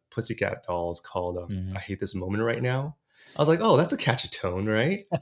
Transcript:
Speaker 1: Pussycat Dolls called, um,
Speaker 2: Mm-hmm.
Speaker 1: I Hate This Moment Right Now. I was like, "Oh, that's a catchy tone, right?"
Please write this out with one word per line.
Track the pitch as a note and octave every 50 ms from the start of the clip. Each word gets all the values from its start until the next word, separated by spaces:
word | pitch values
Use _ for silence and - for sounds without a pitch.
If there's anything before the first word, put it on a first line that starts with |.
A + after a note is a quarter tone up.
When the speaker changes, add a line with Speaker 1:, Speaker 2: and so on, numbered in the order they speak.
| _ _
Speaker 1:
Pussycat | - A#2+ A#2 - A2+ - G2+ - - - -
Dolls | - F2 F2 E2+ E2+ E2+ -
called, | - - - F#2+ F2+ F2 F2 F2+
um, | F2 F2
Speaker 2:
Mm-hmm. | G2+ F#2+ F#2 F#2+ F#2+
Speaker 1:
I | F#2+
Hate | - - G2 -
This | G#2 F#2+ -
Moment | F#2 F2+ F#2 G2 G#2+ A2+
Right | A#2 A#2 A#2+ B2
Now. | B2 B2+ C3 C#3 D#3 - _ _ _ _ _ - - -
I | - D3+
was | D3+
like, | E3 E3+ A3
"Oh, | A3 D#3+
that's | C3 F3 F3 -
a |
catchy | - - - A#2 - - -
tone, | - - - F2+ F2+ F#2 G2+
right?" | A2 G#2+ A2 B2 D#3+ G3 G3+ - - E3+ -